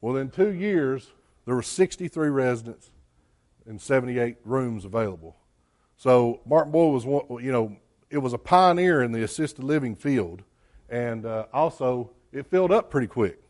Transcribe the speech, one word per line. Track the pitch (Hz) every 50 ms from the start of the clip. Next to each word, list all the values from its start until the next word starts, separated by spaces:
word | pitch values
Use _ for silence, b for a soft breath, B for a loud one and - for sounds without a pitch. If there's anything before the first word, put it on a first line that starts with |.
Well, | - 113 127
in | 135 135 135
two | - - 185 208 202
years, | 175 185 208 202 175 147 131 131 131 - - _ _ _ _ _ _ _
there | - 127
were | 127 113
sixty-three | - - - 190 180 - - 180 165 - 165 156 151
residents | 143 135 131 127 123 117 113 120 117 - _ _ _ _ _ _ _ _ _ _ _ _ _ _ _ _ _
and | - 110 101
seventy-eight | - - 139 131 123 123 123 123 120 120 117 _ _
rooms | 104 120 131 131 120 113 107 92
available. | 98 95 113 113 104 92 82 80 82 78 _ _ _ _ _ _ _ _ _ _ _ _
So | _ - 131 127 123 120 120 120 - _
Martin | - 139 160 156 147
Boyd | 151 160 170 160 143
was | 131 113
one, | 127 139 143 - - 123 120 120
you | 131
know, | 131 120 113 110 104 - _ _ _ _ _ _
it | - 147
was | 135 127 120
a | 120
pioneer | - - 175 180 185 180 175 175 180 185 175 147 127
in | 120
the | 113 113 113
assisted | 104 - - - - - - 131
living | 135 151 156 135 123 110
field, | - - 143 139 127 101 85 85 92 95 _ _ _ _ _ _ - _ _
and, | 117 120 120 120 117 113 107
uh, | 113 113 110 110 - -
also | 131 156 165 - - 139 127 127 123 120 117 - _ _ _
it | - 135 139
filled | _ - 185 185 180
up | 185 226 - -
pretty | - 147 123 101
quick. | - 123 113 95 80 - _ _